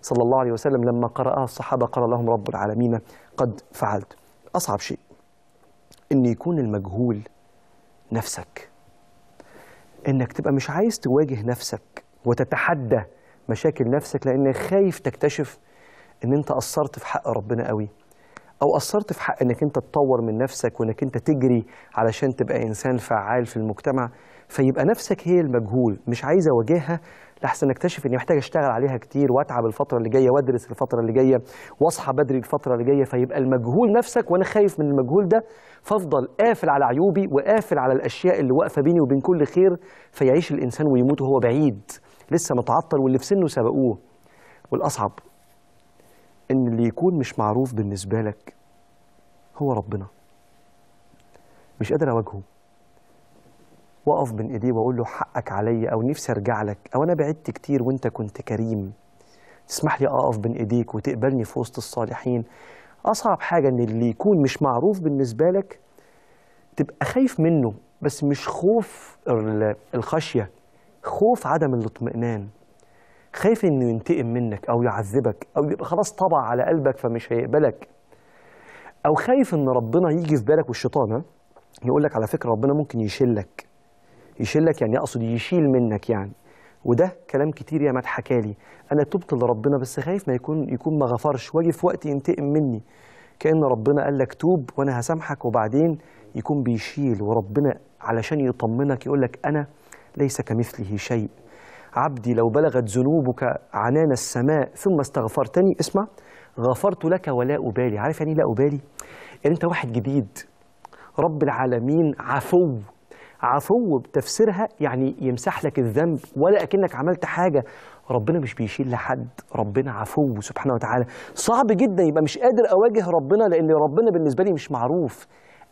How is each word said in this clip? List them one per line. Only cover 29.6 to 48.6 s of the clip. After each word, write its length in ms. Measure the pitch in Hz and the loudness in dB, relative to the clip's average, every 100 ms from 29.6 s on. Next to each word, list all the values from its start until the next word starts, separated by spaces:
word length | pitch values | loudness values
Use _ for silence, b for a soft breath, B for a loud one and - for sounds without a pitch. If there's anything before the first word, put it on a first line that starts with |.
| 113 | -2
الفترة 320 | - 139 120 | -2 -2 -2
اللي 120 | 113 | 2
جاية 200 | 131 131 | 4 6
وأدرس 400 | 139 131 120 - | 4 4 0 -4
الفترة 300 | 113 131 117 | -6 -2 0
اللي 140 | 113 | 0
جاية 240 | 117 131 123 - B B B | 4 4 4 0 B B B
وأصحى 340 | 156 - - | 0 0 -2
بدري 240 | 131 139 131 | 0 0 0
الفترة 360 | 117 143 135 | -2 -4 0
اللي 120 | 120 120 | 0 4
جاية، 180 | 139 | 2
فيبقى 340 | 131 123 127 147 | 2 0 0 0
المجهول 540 | 131 127 117 156 233 | 0 0 2 2 4
نفسك 400 | 226 240 247 - | 2 2 -2 2
وأنا 120 | 175 | 2
خايف 360 | 185 214 202 - | 2 2 2 2
من 60 | 147 | 0
المجهول 420 | 139 123 175 185 | 2 2 2 4
ده، 160 | 220 226 B B B | 2 0 B B B
فأفضل 460 | - 208 165 139 131 - | -2 -2 0 0 0 2
قافل 300 | 226 220 160 | 2 2 2
على 160 | 139 127 | 2 2
عيوبي 420 | 127 196 180 196 | 2 2 2 2
وقافل 480 | - - 220 - 147 | 0 2 2 2 0
على 140 | 131 | 2
الأشياء 460 | 131 - - 180 - | 2 0 -2 0 2
اللي 120 | 135 | 2
واقفة 300 | 131 202 - | 2 2 2
بيني 200 | 139 175 | 2 4
وبين 180 | 135 139 | 4 2
كل 260 | 156 175 147 | 2 2 2
خير، 320 | 180 190 175 B B B | 4 4 2 B B B
فيعيش 400 | - 131 147 170 | 0 4 4 2
الإنسان 360 | 147 131 120 151 | -2 -4 -2 2
ويموت 340 | 127 127 143 | 4 4 2
وهو 180 | 135 135 | 2 2
بعيد 520 | 117 135 147 101 - - b b b | 2 2 2 0 -8 -20 b b b
لسه 240 | 160 - 127 | -2 0 -2
متعطل 440 | 120 127 - 147 | 0 0 0 0
واللي 180 | 131 131 | 2 0
في 80 | - | 2
سنه 220 | 196 165 | 0 2
سبقوه. 500 | - 113 147 127 101 _ _ b b b b b | 0 0 2 0 -2 _ _ b b b b b
والأصعب 400 | - 151 - 101 - - _ _ _ _ _ _ _ b b b b - | -4 -2 -2 -4 -6 -20 _ _ _ _ _ _ _ b b b b -2
إن 160 | 131 123 | 0 0
اللي 200 | 113 117 | 0 0
يكون 300 | - 180 170 | 2 0 0
مش 200 | 120 - | -2 -2
معروف 340 | 107 113 131 | 0 0 0
بالنسبة 480 | 110 101 98 98 113 | -2 -4 -6 -4 -4
لك 320 | 107 101 - - | -4 -8 -14 -20